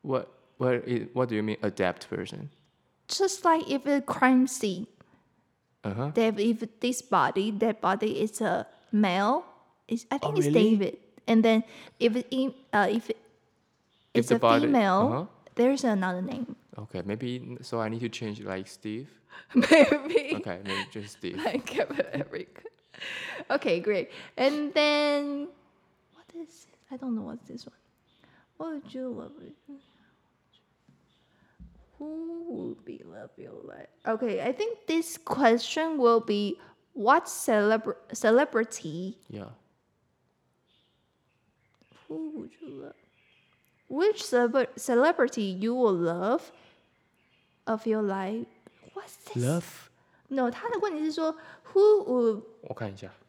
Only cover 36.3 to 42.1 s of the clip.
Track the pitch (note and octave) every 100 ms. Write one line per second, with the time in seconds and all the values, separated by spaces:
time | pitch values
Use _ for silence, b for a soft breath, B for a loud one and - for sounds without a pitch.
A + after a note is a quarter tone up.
36.3 | G#3 G#3 - B B _ - G#3 C#4+ -
37.3 | - - G#3+ G#3 A3 - - - - A3
38.3 | A#3 D4 - A#3+ - D#3+ D#3+ F#3 A3+ _
39.3 | G#2 G2+ A#2 _ _ _ _ _ _ _
40.3 | _ _ _ _ _ _ _ _ _ _
41.3 | _ _ _ _ _ _ - _